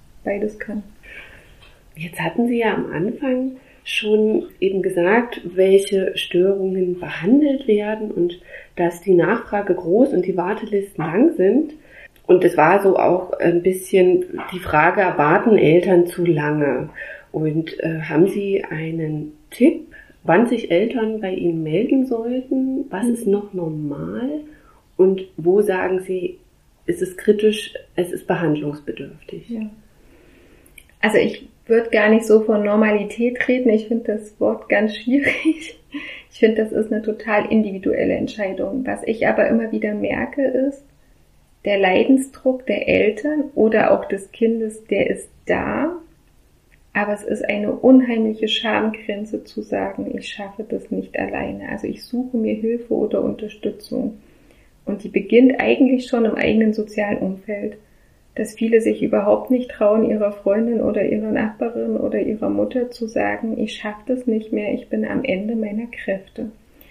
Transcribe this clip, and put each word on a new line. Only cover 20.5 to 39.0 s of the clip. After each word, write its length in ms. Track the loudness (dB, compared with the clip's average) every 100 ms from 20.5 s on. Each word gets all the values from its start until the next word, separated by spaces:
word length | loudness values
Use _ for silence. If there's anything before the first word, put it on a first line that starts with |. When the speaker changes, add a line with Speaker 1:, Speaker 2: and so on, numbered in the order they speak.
| 0 0
Speaker 2:
Eltern 500 | 2 2 -2 -4 -4
bei 120 | -6
Ihnen 300 | -4 -2 -2
melden 440 | -2 0 2 2 2
sollten? 800 | -2 -4 -6 -4 -2 -2 -4 -6
Was 180 | -4 -2
ist 180 | -2 0
noch 260 | 0 -2
normal? 880 | -6 -6 -6 -6 -8 -8 -6 -6 -8 -10 -20 _ _ _ 2
Und 260 | 2 2 -6 -6
wo 260 | 0 2
sagen 380 | 2 0 -2 -4
Sie, 380 | -4 -6 -6 -10 _ _ _ _ -8
es 160 | -6
ist 160 | -6 -4
kritisch, 560 | 0 2 2 0 -6 -14 -12 -6
es 160 | -4
ist 140 | -4 -4
behandlungsbedürftig? 1200 | -2 0 -2 -4 -8 -10 -12 -12 -16 -18 -16 -12
Speaker 1:
Ja. 220 | -10 -10 -12 _ _ _ _ _ _ _ _ _ -20 -20 -4
Also 180 | 0 2
ich 300 | 2 -2 -16 _ 0
würd 240 | 0 2
gar 180 | 2 4
nicht 160 | 4
so 180 | 6 4
von 200 | 4 0
Normalität 840 | 2 2 2 2 -2 -2 -2 0 0
reden. 220 | 2 4
Ich 180 | 2 0
find 200 | -4 -4
das 300 | -6 -6 -4
Wort 280 | -2 -2 -2
ganz 280 | 0 0 -2
schwierig. 800 | 0 0 0 -2 -2 -2 -6 -20 _ -14 -14 -18 -16
Ich 80 | 0
find, 180 | 2 2
das 160 | 0
ist 200 | -2 -2
eine 100 | -2
total 480 | -4 -6 -2 -2 2
individuelle 640 | 2 0 -2 -4 0 0
Entscheidung. 720 | -2 -4 -4 -6 -4 -6 -6 -6
Was 160 | -6